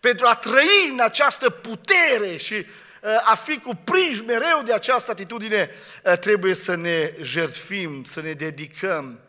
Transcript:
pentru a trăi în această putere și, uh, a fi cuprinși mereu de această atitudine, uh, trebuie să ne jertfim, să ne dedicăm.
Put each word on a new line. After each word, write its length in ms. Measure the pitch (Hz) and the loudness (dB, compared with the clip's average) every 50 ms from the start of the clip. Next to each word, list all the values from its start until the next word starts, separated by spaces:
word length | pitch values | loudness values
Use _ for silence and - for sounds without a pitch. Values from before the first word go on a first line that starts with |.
pentru 260 | - 247 240 - 254 | 2 2 0 4 4
a 80 | 240 226 | 4 4
trăi 540 | - - 214 226 262 285 339 403 403 381 311 | 4 0 0 2 4 4 6 6 4 4 2
în 100 | 269 247 | 0 0
această 500 | 240 220 - - 285 277 269 - - 247 | 0 0 2 2 2 2 2 2 -2 -2
putere 840 | - - - 233 226 - _ - 392 359 339 311 262 226 208 190 170 | -2 -2 -12 -12 -12 -12 _ 2 4 4 4 4 2 0 0 -4 -6
și, 180 | 156 - - 214 | -8 -8 -6 -6
uh, 680 | 214 180 - - - - - - - - 208 214 226 - | -8 -8 -10 -16 -20 -20 -20 -20 -12 -4 0 0 2 4
a 100 | - - | 4 2
fi 240 | 208 - - 302 269 | 2 2 -6 -6 -6
cuprinși 640 | - 254 233 165 - - 349 370 370 339 269 202 226 | -4 -8 -10 -8 -6 0 2 2 2 2 -2 -6 -4
mereu 400 | 226 240 226 262 330 330 302 262 | -2 -2 0 2 2 0 0 2
de 100 | 220 233 | 0 0
această 380 | 208 - - 262 247 - - | 0 2 2 0 0 0 -2
atitudine, 600 | 220 170 196 170 - 233 202 220 214 208 180 - - - - - - - _ | -8 -8 -8 -10 -10 -10 -6 -2 0 0 0 0 -4 -18 -20 -20 -20 -4 _
uh, 140 | 185 180 175 | 2 2 2
trebuie 360 | 180 202 214 202 180 190 185 | 4 2 2 2 2 0 0
să 200 | 180 - - 180 | 0 -2 -4 -4
ne 400 | 170 170 170 170 165 156 165 156 - | -4 -2 -2 -2 0 -2 -2 -4 -8
jertfim, 840 | 160 123 123 160 165 151 - - - - 190 202 185 165 147 139 127 | -12 -6 -4 -2 -4 -4 -4 -8 -12 -8 -8 -6 -6 -6 -8 -10 -12
să 160 | - - - | -12 -12 -10
ne 120 | 156 160 156 | -8 -10 -8
dedicăm. 880 | 143 156 160 151 139 151 147 - - - 190 180 156 139 131 120 117 _ | -8 -8 -8 -8 -10 -14 -14 -12 -8 -4 -2 -2 -2 -4 -10 -14 -18 _